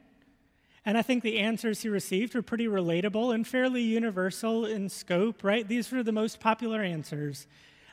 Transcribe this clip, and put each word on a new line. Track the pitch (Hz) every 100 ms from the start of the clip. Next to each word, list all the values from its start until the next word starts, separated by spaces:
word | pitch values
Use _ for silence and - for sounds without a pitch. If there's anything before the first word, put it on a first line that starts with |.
| - _ _ _ _ _ _ _
And | 214 226
I |
think | 240 247
the | 220 220
answers | 214 226 233 208
he | 226
received | 196 - 190 233
were | 247
pretty | - 226 226
relatable | 196 170 170 202 214 247
and | 233 226
fairly | 254 262 247
universal | 226 226 233 185 185 - 226 226 220
in | 214 196
scope, | - - 180 226 214
right? | 196 220 202
These | 240 -
were | 254
the | 226
most | 214 220 -
popular | 220 220 226 220
answers. | 190 160 - 147 147 139 - - - - -